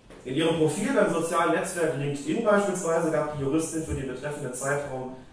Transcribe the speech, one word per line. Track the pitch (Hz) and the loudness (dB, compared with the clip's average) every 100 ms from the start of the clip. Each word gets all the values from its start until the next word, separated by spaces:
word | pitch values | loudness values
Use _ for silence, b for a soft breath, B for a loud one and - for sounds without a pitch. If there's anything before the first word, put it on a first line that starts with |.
| - - | -20 -14
In | 127 139 | -4 0
ihrem | 165 165 | 2 4
Profil | 151 202 277 | 2 2 2
beim | 220 180 | 2 2
sozialen | 170 165 170 165 | 2 0 2 2
Netzwerk | 170 185 175 156 139 | 2 0 0 0 0
LinkedIn | 143 139 - 226 | -2 -4 -2 0
beispielsweise | 214 202 196 180 165 165 160 | 4 4 4 0 0 2 2
gab | 156 151 147 | 2 0 -2
die | |
Juristin | 139 160 160 160 | 0 0 0 -4
für | 147 | -4
den | 139 131 | -4 -4
betreffenden | 123 147 147 123 | -6 -6 -6 -8
Zeitraum | - 139 143 139 131 127 B B | -4 -2 -2 -2 -6 -8 B B